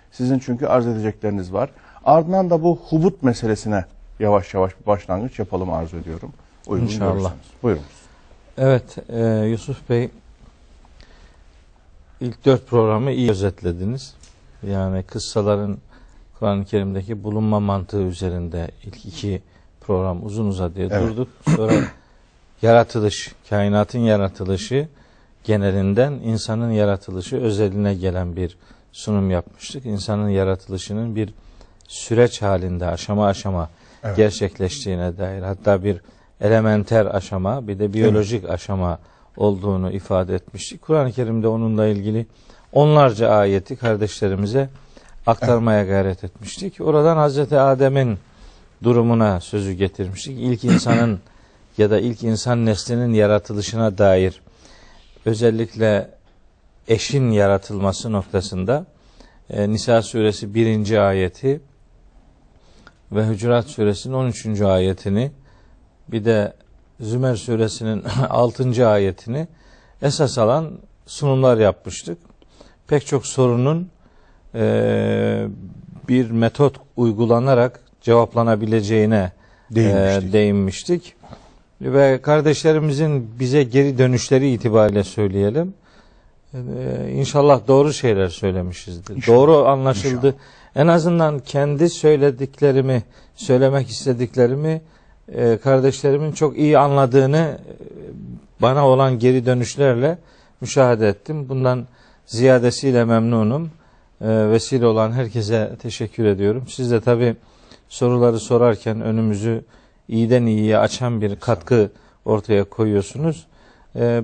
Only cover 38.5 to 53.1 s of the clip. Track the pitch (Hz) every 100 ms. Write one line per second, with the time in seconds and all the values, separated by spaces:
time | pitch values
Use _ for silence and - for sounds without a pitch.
38.5 | 87 - 95 90 82 - _ _ - 104
39.5 | 98 101 95 92 98 - 92 92 95 -
40.5 | - - - - 156 131 120 113 113 113
41.5 | 113 113 107 107 101 101 110 117 _ -
42.5 | - _ 139 151 151 135 104 110 107 101
43.5 | 98 - 135 117 104 104 - 101 98 101
44.5 | 131 135 - - - - - 117 113 120
45.5 | 117 113 104 95 98 95 92 98 - 104
46.5 | - 185 - 156 151 156 160 147 139 139
47.5 | 147 135 131 135 139 127 95 - _ -
48.5 | - _ _ 113 120 117 117 107 90 -
49.5 | 104 98 90 95 - 92 95 143 127 123
50.5 | 117 123 - 123 117 117 95 - - _
51.5 | _ _ - 104 104 120 110 117 110 123
52.5 | 120 113 104 - 120 120